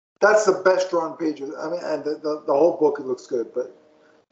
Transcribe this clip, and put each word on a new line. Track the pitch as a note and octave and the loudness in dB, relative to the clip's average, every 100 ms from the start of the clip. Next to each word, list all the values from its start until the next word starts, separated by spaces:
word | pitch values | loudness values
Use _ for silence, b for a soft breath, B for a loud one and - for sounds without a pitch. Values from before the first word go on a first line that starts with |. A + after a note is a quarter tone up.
| _ - | _ 2
That's | G3 G#3+ G3+ | 4 4 4
the | F#3+ F#3+ | 2 4
best | F3+ F3+ | 2 2
drawn | E3+ D#3+ - | -2 -4 -4
page. | D#3+ C#3+ | -6 -6
I | C#3 D3 D#3+ | -8 -8 -8
mean, | F3 | -6
and | D3 D3+ | -4 -4
the, | D3 D3+ | -4 -6
the, | D#3 D3+ - | -6 -4 0
the | |
whole | C#3 E3+ - | 4 4 4
book, | D3+ C#3+ | 2 0
it | C3 | -6
looks | B2 - | -8 -4
good, | B2 A2+ | -6 -4
but | B2 A2 - _ _ b b _ | -6 -8 -10 _ _ b b _